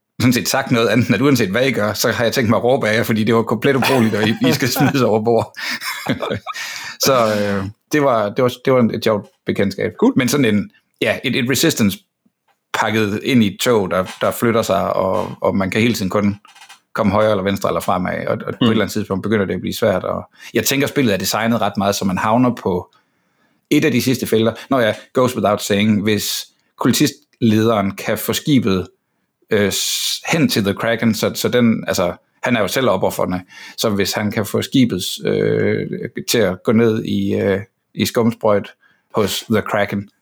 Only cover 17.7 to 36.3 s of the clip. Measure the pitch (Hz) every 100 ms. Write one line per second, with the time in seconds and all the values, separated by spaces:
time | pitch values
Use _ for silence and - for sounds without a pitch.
17.7 | 85 - 92 90 82 82 113 - 107 120
18.7 | 110 95 107 98 98 101 110 92 90 92
19.7 | 92 107 90 95 90 - _ - 120 104
20.7 | 135 139 147 123 95 98 110 113 117 101
21.7 | 104 98 - 98 92 107 117 123 - 101
22.7 | 90 - _ _ _ _ _ _ _ -
23.7 | 147 151 123 131 123 104 110 113 110 -
24.7 | 135 110 - - 135 127 113 98 104 -
25.7 | 101 107 104 107 104 - - - _ _
26.7 | - 135 - 147 - _ - 117 107 113
27.7 | 110 98 98 - 107 - 107 - 135 98
28.7 | 92 87 _ _ _ _ _ - 107 101
29.7 | - - - - - - 170 135 - 98
30.7 | 95 113 117 117 - 101 - - 123 120
31.7 | - - 82 87 - _ _ 127 117 92
32.7 | 139 123 95 101 - 95 90 - - -
33.7 | - 113 98 95 - 104 110 101 113 -
34.7 | 135 120 92 - - 104 101 104 107 104
35.7 | 107 98 - 120 - -